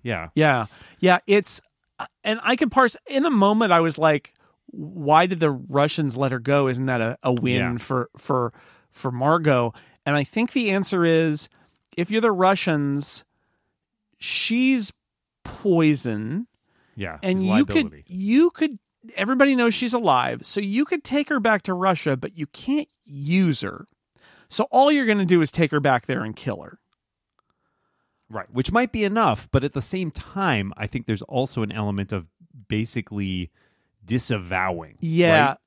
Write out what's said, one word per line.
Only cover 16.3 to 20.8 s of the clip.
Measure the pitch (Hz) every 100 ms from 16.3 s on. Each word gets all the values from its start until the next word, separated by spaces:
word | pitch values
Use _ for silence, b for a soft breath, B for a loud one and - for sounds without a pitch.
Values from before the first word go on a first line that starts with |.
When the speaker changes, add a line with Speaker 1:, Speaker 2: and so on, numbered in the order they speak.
| 180 240 _ _ _ _ -
Speaker 1:
Yeah, | 90 78
Speaker 2:
And | 190 190
Speaker 1:
she's | 185
a | 214
Speaker 2:
you | 285
could, | 330
Speaker 1:
liability. | 240 143 -
Speaker 2:
you | 180 202 262 339
could, | - 311 220 _ _ 226 -
everybody | 202 262 277 254
knows | 233
she's | - 247
alive, | 240 190 127 127 120 -
so | 202
you | 202 226